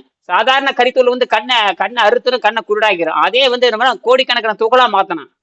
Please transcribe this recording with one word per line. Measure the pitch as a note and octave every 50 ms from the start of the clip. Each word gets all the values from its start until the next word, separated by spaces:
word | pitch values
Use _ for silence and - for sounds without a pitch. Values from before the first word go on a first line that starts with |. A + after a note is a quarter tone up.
| - _ _ _
சாதாரண | _ - F3+ G3 A3+ B3+ C4 C#4 C#4 C4 -
கரித்தூள் | C4 A#3+ B3+ B3+ C4 B3 B3
வந்து | B3 B3+ B3
கண்ணை, | - A3 A3+ A#3 B3 B3+ A3+ G#3 G3 F3
கண்ணை | - G3 G3+ A#3+ A#3+ G#3+
அறுத்துரும், | G#3+ A#3+ B3 - B3+ B3+ A3+
கண்ணை | - G#3 A3+ A3+ G#3+
குருடாக்கிரும். | - G#3 G#3+ A3 G#3 G3 E3+ E3 D#3 D#3+ D3+
அதே | D#3+ F#3+ G#3+ B3+ C#4 B3+
வந்து | A#3+ B3 B3 A#3+
நம்ம | A3 G#3+ B3 C4 A3
கோடிக்கணக்கான | - - A3+ B3+ C4 B3+ - A#3+ A#3+ G#3+ A3 G#3 -
துகளா | A3+ A3 B3+ B3+ B3 A3+ G3+
மாத்தணும். | F#3+ F#3+ F#3+ F3 D3+ C3+ - _ _